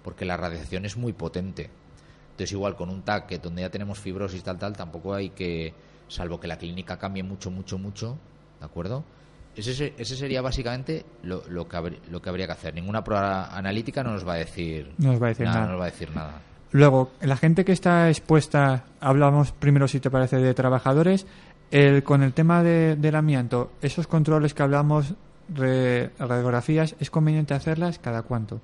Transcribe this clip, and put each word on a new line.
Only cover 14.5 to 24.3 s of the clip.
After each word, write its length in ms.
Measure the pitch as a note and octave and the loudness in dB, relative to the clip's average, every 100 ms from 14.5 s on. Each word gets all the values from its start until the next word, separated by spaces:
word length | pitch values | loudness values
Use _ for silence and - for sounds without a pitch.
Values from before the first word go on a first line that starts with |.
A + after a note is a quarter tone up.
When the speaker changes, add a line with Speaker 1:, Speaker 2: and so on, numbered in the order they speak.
| - E2+ D#2 D2 - | -6 -6 -6 -10 -2
Speaker 2:
No 140 | C#3 | 2
nos 80 | B2 | 2
va 60 | A#2 | 0
a 20 | |
decir 160 | A2 A2+ | 0 0
Speaker 1:
nada, 100 | F2 | 0
Speaker 2:
nada. 60 | G2 | -2
Speaker 1:
no 40 | |
nos 80 | F2+ | -4
va 60 | F2+ | -6
a 40 | |
decir 240 | - D#2+ D#2+ | -6 -10 -8
nada. 260 | D#2 D2+ - - - | -10 -14 -20 -20 0
Speaker 2:
Luego, 400 | C#3+ C#3+ C3 B2+ - | 6 8 6 2 -2
la 160 | C3+ C3 | -2 2
gente 260 | D#3+ E3 F#3+ | 4 4 4
que 60 | |
está 380 | F3+ F3+ F3 E3+ | 2 4 4 4
expuesta, 760 | D#3 - D#3 - D3 C#3 C3 - - | 2 4 4 4 2 4 2 -4 -6
hablamos 520 | C#3+ C3+ C#3+ C#3+ C#3+ | 2 4 6 6 2
primero, 340 | - C#3+ C#3+ C3+ | 2 4 4 4
si 120 | C#3 | 0
te 80 | C3 | 0
parece, 240 | C3 B2+ C3 | 0 2 4
de 160 | C3 | 2
trabajadores. 720 | B2 B2+ B2+ - C#3 E3+ F#3+ - - - - - | 2 2 2 2 4 4 2 -2 -20 -20 -20 0
El, 320 | C#3+ C#3+ C#3 | 6 8 6
con 200 | C#3 C#3+ | 4 4
el 100 | C3+ | 4
tema 280 | B2+ E3 F3 | 4 4 6
de, 340 | E3+ E3 D#3+ D3+ | 4 4 4 2
del 180 | D3+ D#3 | 2 2
amianto, 560 | D#3 C3+ A#2+ B2 A#2+ - | 2 2 0 -2 -2 -4
esos 240 | - - D#3+ | -4 -2 0
controles 480 | E3 D3+ | 2 4